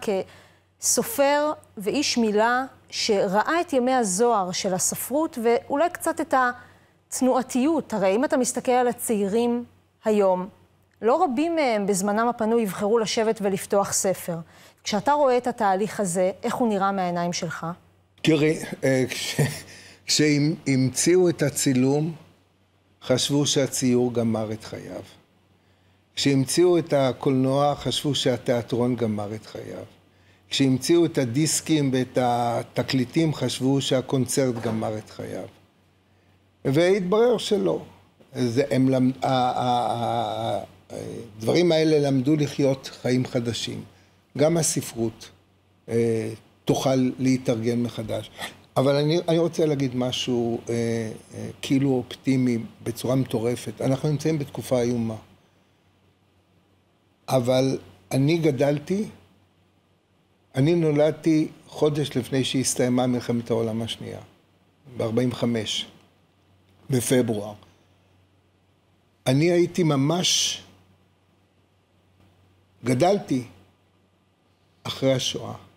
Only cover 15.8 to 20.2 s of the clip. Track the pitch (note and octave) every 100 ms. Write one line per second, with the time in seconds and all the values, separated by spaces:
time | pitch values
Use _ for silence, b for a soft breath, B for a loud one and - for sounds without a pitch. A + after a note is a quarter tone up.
15.8 | G3+ - G3 F3+ F#3 G#3+ A#3+ - A#3+ G3+
16.8 | G3 G3 F3+ F3 F3 F3 E3 - E3 F3
17.8 | _ _ _ _ - D3+ D3+ - - -
18.8 | C3+ C3 B2 - - - C#3+ B B B
19.8 | B B - -